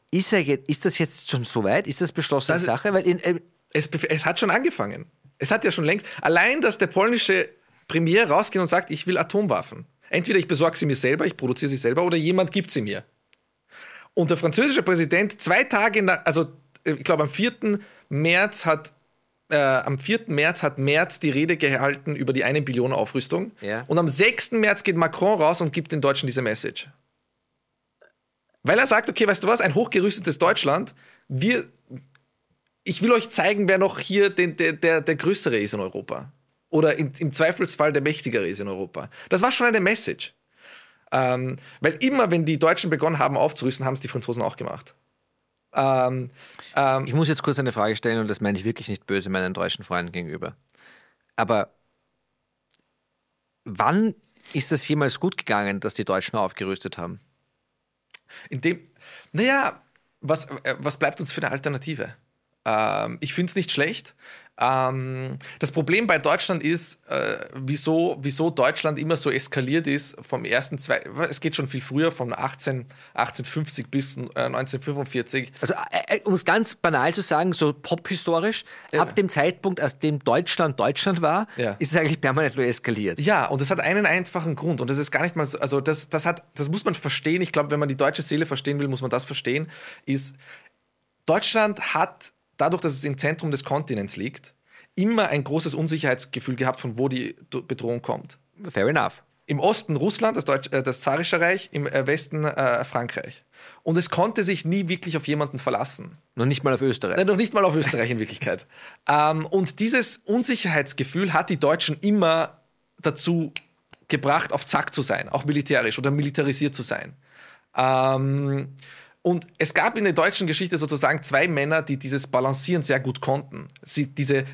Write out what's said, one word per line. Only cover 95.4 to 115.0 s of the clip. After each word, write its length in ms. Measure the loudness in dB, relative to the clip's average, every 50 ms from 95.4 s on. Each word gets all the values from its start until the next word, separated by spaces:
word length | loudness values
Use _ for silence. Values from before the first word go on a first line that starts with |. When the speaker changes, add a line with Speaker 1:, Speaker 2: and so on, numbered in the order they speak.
| -2
Speaker 2:
großes 280 | 0 -2 -2 -2 -2 -2
Unsicherheitsgefühl 800 | -2 -2 -2 -2 0 0 0 0 0 -2 -8 -8 -8 -6 -4 -2
gehabt, 220 | -2 0 -2 -2 -2
von 200 | -6 -6 -2 -2
wo 100 | -2 0
die 260 | -2 -2 -6 -8 -10 -14 -14 -10
Do-, 140 | -10 -8
Bedrohung 400 | -6 -8 -8 -6 -4 -4 -4 -4
kommt. 360 | -4 -6 -6 -6 -8 -14 -20 _ _ _ _ -16 -12 -6
Speaker 1:
Fair 180 | -2 0 2 2
enough. 340 | 2 2 0 0 -4 -10 _ _ _ _ _
Speaker 2:
Im 140 | -6 -2 2
Osten 360 | 2 2 2 2 -2 -2 -2
Russland, 400 | 0 0 0 0 0 0 0 0
das 80 | 0 0
Deutsch-, 260 | 0 0 0 0 -2
äh, 120 | -2 -2
das 180 | -2 -2 -2 -2
Zarische 400 | 0 0 0 0 0 0 2 2
Reich, 300 | 4 2 2 0 -2 -6
im, 140 | -6 -4 -4
äh, 200 | -2 0 0 2
Westen, 380 | 2 0 0 -2 -4 -4 -2 -2
äh, 400 | -2 0 0 2 2 2 0 0
Frankreich. 600 | -2 -4 -4 -4 -4 -8 -10 -10 -12 -16 -18 _ _ _ -20 -20 -20 -18 -8
Und 140 | -2 0 2
es 140 | 2 2 2
konnte 340 | 2 2 0 0 2 0 0
sich 220 | 0 0 -2 0
nie 220 | 0 0 0 0 -2
wirklich 280 | -4 -4 -4 -4 -4
auf 100 | -4 -2
jemanden 320 | -2 0 0 -2 -4 -4 -4
verlassen. 600 | -4 -2 -2 -2 -2 -4 -6 -8 -10 -16 -18 -20 _ _ -2
Speaker 1:
Noch 100 | 0 2
nicht 180 | 2 2 2
mal 120 | 2 2 2
auf 80 | 4
Österreich. 340 | 2 0 0 0 -2 0 2
Speaker 2:
Nein, 120 | 2 2 2
noch 80 | 2
nicht 180 | 2 2 0 2
mal 100 | 2 2
auf 100 | 4 4
Österreich 360 | 2 0 2 0 0 0 0
in 80 | 0 -2
Wirklichkeit. 480 | -4 -6 -6 -6 -4 -4 -4 -4 -6 _ -20 -20 -20
<laughs> 220 | -20 -20 _ -2 2
Ähm, 380 | 4 4 4 4 2 0 -2
und 340 | 0 0 0 0 0 -2 -2
dieses 380 | 0 2 2 2 2 0 -4 -6
Unsicherheitsgefühl 1120 | _ 0 0 2 2 2 0 0 0 0 0 0 0 -2 -4 -6 -6 -4 -2 -2 0 2
hat 160 | 2 0 0 0
die 100 | 0 2
Deutschen 380 | 2 2 2 2 0 -2 -2 0
immer 600 | 2 2 4 4 4 4 2 2 0 -4 -6 _ _ _ _ _ _ _ _ -4
dazu 560 | -4 -2 -2 0 0 0 0 0 0 -4 -6 -12 _ _ _ _ _ _ -20 _ _ -4
gebracht, 440 | -2 0 2 2 2 2 0 -2
auf 140 | -4 -4 -2
Zack 260 | 0 -2 -2 -2 -2
zu 80 | -2 -2